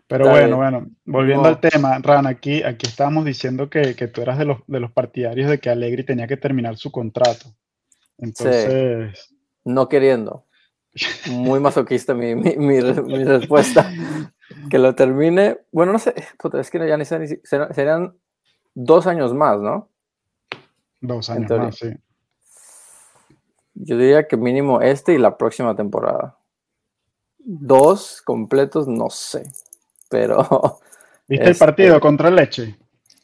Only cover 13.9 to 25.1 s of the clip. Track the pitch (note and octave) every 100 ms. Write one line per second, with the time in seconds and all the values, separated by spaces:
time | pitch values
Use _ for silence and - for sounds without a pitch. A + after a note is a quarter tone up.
13.9 | E3+ E3 D#3 - _ _ D3 C#3+ C#3 B2+
14.9 | B2+ C3 C3+ D#3+ F3+ G#3 A#3+ _ D#3+ F3+
15.9 | A3 B3 G#3 - _ D#3+ C#3 C3 F3 D#3+
16.9 | D3+ C#3+ D#3+ D3+ D#3 - C#3+ D3+ D3+ C#3+
17.9 | D#3+ F3+ - _ _ _ _ _ C3+ B2
18.9 | E3 F3+ E3+ B2+ C3+ D3 G#2 G#2 E3+ -
19.9 | _ _ _ _ _ _ - _ _ _
20.9 | _ B2 A#2+ A2+ A#2 A2 A#2 A2+ - A#2
21.9 | - _ _ _ _ _ - - - -
22.9 | - _ _ _ _ _ _ _ - D3+
23.9 | A#2+ B2+ D3 D3+ A#2+ B2 C3+ C#3 A#2+ A#2+
24.9 | C#3 -